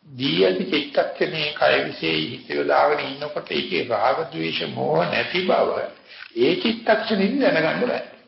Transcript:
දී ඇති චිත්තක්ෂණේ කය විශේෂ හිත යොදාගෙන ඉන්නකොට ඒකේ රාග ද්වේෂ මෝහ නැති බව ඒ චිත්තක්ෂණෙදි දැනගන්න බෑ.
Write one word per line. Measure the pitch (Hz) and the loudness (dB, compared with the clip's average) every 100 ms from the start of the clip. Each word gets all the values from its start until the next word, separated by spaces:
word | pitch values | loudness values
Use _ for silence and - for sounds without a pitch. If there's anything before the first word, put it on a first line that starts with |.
| 151 | -16
දී | 127 135 160 | -4 -2 4
ඇති | 190 - 185 | 2 2 -2
චිත්තක්ෂණේ | 147 - - - - 160 156 151 | -2 0 -2 -2 -2 -4 -2 -6
කය | - 135 135 | 2 2 4
විශේෂ | 151 - 160 156 160 | 0 -4 -2 -2 -4
හිත | 131 - | -8 -6
යොදාගෙන | 143 143 143 143 151 | -4 2 4 4 2
ඉන්නකොට | 139 135 151 170 - | -4 -8 -8 -8 -4
ඒකේ | 170 - 82 117 | -4 -2 -2 0
රාග | 107 117 139 160 | 0 2 0 -4
ද්වේෂ | 80 82 - 87 | -4 -4 -4 -6
මෝහ | 127 67 160 | -4 0 2
නැති | 170 110 120 180 | 2 0 -2 -2
බව | 185 - - - - - - - - | 2 2 2 0 -6 -12 -20 -20 -10
ඒ | 113 135 180 | 2 2 2
චිත්තක්ෂණෙදි | 233 220 - 214 - 208 196 277 | 0 0 2 2 2 2 2 4
දැනගන්න | 220 160 156 175 | 2 4 0 0
බෑ. | 233 - - - | 0 -2 -6 -18